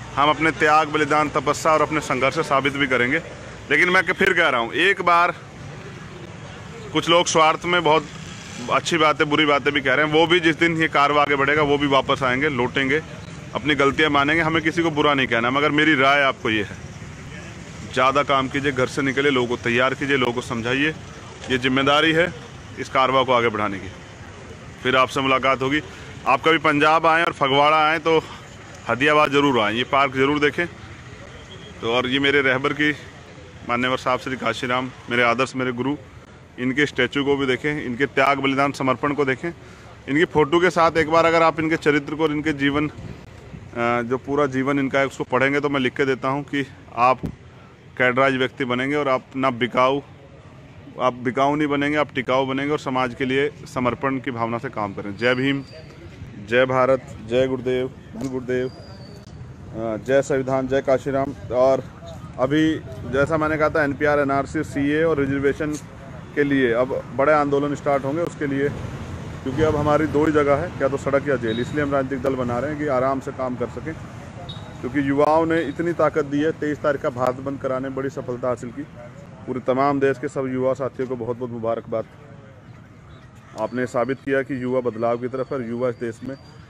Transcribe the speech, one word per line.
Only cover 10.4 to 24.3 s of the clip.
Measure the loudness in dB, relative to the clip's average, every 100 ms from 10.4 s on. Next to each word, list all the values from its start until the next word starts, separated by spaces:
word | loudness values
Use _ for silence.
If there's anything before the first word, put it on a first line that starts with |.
जिस | 4 2
दिन | 2 2
ये | 2
कारवा | 4 4 4
आगे | 2 2
बढ़ेगा, | 2 2
वो | 2 2
भी | 4
वापस | 2 2 0
आएंगे, | 0 0 0
लौटेंगे, | 0 0 0 0 -2 -2 -12 -14 -16 -10
अपनी | -4 -2
गलतियाँ | 2 2 4 2
मानेंगे। | 4 2 2
हमें | 0 0
किसी | 0 0
को | 0
बुरा | 2 2
नहीं | 2 2
कहना, | 2 2
मगर | 2 2
मेरी | 4 4
राय | 4 4 4
आपको | 2 0 -2
ये | -2
है, | -2 -8 -14 -16 -16 -16 -16 -16 -16 -16 -16 -16 -6
ज़्यादा | 2 2 2
काम | 2 0 0
कीजिए, | -2 -2
घर | 0 -2
से | 0
निकले, | -2 2 2
लोगों | 2 0
को | -2
तैयार | 0 2 2
कीजिए, | 0 0 2
लोगों | 0
को | -2
समझाइए, | -6 -6 -2 -2 -2 -4 -14 -16 -18 -16 -4
ये | -2
जिम्मेदारी | 0 2 4 4 4
है | 2 0 -4 -16 -18 -16 -12
इस | -2
कारवा | 2 4 4
को | 4
आगे | 4 2
बढ़ाने | 0 -2 -4
की। | -10 -14 -18 -18 -18